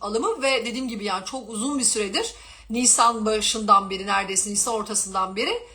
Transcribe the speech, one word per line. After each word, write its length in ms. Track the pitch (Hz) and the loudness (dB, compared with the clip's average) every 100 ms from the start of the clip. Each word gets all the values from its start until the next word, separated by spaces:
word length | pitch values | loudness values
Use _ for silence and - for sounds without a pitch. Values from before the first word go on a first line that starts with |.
alımı 400 | 202 220 392 453 | -4 0 0 0
ve 240 | 269 254 226 | 2 2 0
dediğim 220 | 233 262 | -4 -4
gibi 180 | 220 208 | -4 -4
yani 200 | 190 190 | -4 -4
çok 240 | 262 214 | -10 -8
uzun 300 | 220 262 277 | -4 -2 0
bir 40 | |
süredir 500 | 247 220 202 302 453 - - - - | 0 0 -2 -2 -4 -8 -20 -20 -6
Nisan 560 | 226 247 - 233 233 214 | 0 2 6 4 4 0
başından 640 | 214 208 226 208 196 196 | 0 0 -2 6 6 4
beri, 180 | 190 196 | -4 0
neredeyse 420 | 196 196 190 208 | 0 0 -2 -2
Nisan 240 | 202 247 | -2 0
ortasından 640 | 220 208 208 190 190 190 190 | -2 -2 -4 -2 -2 -2 -2
beri 320 | 294 466 - | -2 -4 -8